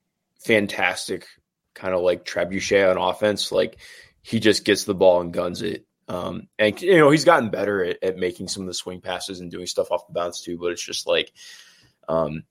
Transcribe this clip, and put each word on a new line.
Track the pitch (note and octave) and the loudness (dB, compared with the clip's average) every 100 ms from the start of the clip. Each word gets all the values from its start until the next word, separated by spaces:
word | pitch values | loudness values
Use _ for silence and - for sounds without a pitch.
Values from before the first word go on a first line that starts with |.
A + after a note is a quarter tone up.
| _ _ _ _ | _ _ _ _
fantastic | - A2 G2 - F2+ F#2 - F2+ - _ _ _ _ | 0 2 0 -2 -2 -2 -8 -10 -12 _ _ _ _
kind | - F#2+ | -12 -6
of, | F2+ | -2
like, | F2+ F2+ - | 0 -2 -4
trebuchet | - F2 F#2+ - G2 F#2+ | -6 -4 -4 2 4 4
on | F#2 | 2
offense, | F2+ F#2 G#2+ G2+ - | 0 0 0 0 -2
like, | F#2+ F#2 - - - - _ - | 0 0 -4 -20 -20 -20 _ -4
he | A2+ | 0
just | A2 G2 | 2 2
gets | - G2 | 2 0
the | - | 0
ball | F2+ F#2 F2+ | 4 6 4
and | F2 | 2
guns | F2 F2+ F2+ | -4 -4 -4
it. | - - _ _ - | -8 -8 _ _ -12
Um, | F2+ F#2 F#2 - - | -8 -8 -10 -8 0
and, | G#2+ G2+ | 0 2
you | F3 F3 | 4 8
know, | C#3+ | 8
he's | D#3 | 6
gotten | E3 D#3+ A2+ | 6 4 4
better | - G2+ G2+ | -2 -2 0
at, | F2+ F2 | -2 -2
at | F#2+ F2+ | -4 -2
making | F#2 F2+ F#2 | -4 -6 -10
some | G2+ | -10
of | F#2 | -8
the | |
swing | F2+ F2+ F2+ | -10 -10 -12
passes | F#2 F2+ - F2+ | -8 -8 -8 -12
and | F2 | -12
doing | F2+ F2 | -12 -8
stuff | - F2+ | -4 -2
off | F2 - | -2 -4
the | |
bounce | E2+ F2 - | -6 -6 -6
too, | - E2+ | -10 -6
but | F2 | -4
it's | E2+ | -6
just, | - - E2 | -8 -6 -2
like, | E2 D2+ _ - - - _ _ _ - | -2 -2 _ -20 -20 -20 _ _ _ -4
um, | D#2+ D2+ D#2 - | -2 -2 -6 -10